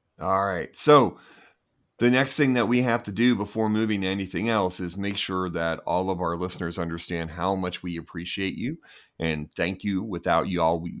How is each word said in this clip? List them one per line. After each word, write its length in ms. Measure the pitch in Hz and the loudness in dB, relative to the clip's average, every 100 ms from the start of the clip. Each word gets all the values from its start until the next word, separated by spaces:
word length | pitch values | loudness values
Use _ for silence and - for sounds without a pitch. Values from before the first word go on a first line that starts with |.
| _ _ | _ _
All 240 | 85 95 | -2 0
right. 300 | 98 90 - - | 0 -2 -6 0
So 420 | 147 147 104 - - - - _ _ _ _ - | 6 8 6 0 -16 -20 -20 _ _ _ _ 0
the 120 | 120 | 4
next 260 | 127 139 - | 4 2 2
thing 180 | 139 | 2
that 120 | 123 110 | 4 4
we 160 | 123 | 2
have 220 | 127 117 | 2 0
to 80 | - | -2
do 240 | 95 123 104 | 2 4 4
before 320 | 104 110 107 | 0 0 0
moving 320 | 107 110 104 | 2 0 0
to 80 | 95 | 0
anything 400 | 98 95 87 113 | -2 -4 -2 0
else 320 | 110 92 90 | 2 0 -2
is 160 | 90 92 | -6 -4
make 200 | 101 104 | -6 -4
sure 320 | - 92 92 | -4 -2 -2
that 280 | 85 82 82 | -2 -2 -2
all 300 | - 87 92 | -2 -2 0
of 100 | 90 | -2
our 160 | 85 85 | -2 -2
listeners 420 | 90 - 85 85 | -4 -4 -4 -4
understand 520 | 85 82 - 85 80 | -6 -6 -6 -6 -6
how 240 | 82 90 | -4 -2
much 280 | 95 90 - | 0 -2 -6
we 140 | 90 85 | -8 -8
appreciate 560 | 82 85 87 - 95 - | -8 -10 -8 -4 -4 -4
you 220 | 120 165 - - _ - | -6 -8 -14 -20 _ -6
and 320 | 80 76 73 | -4 -2 -6
thank 300 | - 87 95 | -4 -4 -2
you. 180 | 104 92 | -2 -2
Without 460 | 110 87 90 82 76 | -2 -4 2 2 2
you 120 | 87 | 0
all, 180 | 82 85 | 2 0
we, 200 | 87 - | -4 -10